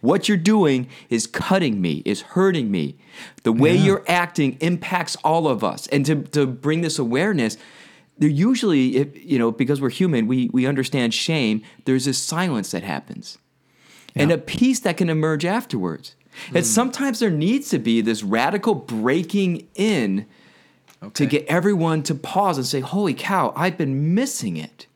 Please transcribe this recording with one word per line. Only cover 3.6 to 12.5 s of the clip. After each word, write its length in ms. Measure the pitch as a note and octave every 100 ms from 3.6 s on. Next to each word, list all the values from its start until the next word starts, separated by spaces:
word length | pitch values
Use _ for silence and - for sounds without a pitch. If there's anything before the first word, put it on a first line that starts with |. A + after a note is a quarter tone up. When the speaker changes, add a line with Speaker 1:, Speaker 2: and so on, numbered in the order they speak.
| D3+
Speaker 2:
Yeah. 100 | F3+
Speaker 1:
you're 200 | E3+ G3 -
acting 520 | F3 E3+ - C#3 C3
impacts 560 | E3 E3+ - F3+ E3+ -
all 240 | D#3 E3 D#3
of 160 | A#2
us." 220 | G2 - -
And 180 | D3 C#3
to, 100 | D3+ C#3
to 140 | D3+ C3+
bring 360 | B2+ C#3+ D#3+
this 160 | E3+ D#3
awareness, 580 | A#2+ B2 G3 F3+ A2+ - - - - - _ -
there 100 | D3+
usually, 680 | C#3+ G#3 B3 G#3+ D3 B2+ A#2
if, 120 | C#3+ -
you 140 | F3 C3
know, 120 | A#2
because 300 | A2+ B2 C#3+
we're 80 | C3+
human, 360 | - F#3 C3+ A2
we, 240 | B2+ B2
we 140 | B2+ B2+
understand 480 | C#3 C3 C#3 A#2
shame. 480 | A2+ - D#3+ A2+ G#2+ - - -
There's 180 | C3
this 140 | C3+ B2+
silence 520 | - E3+ F#3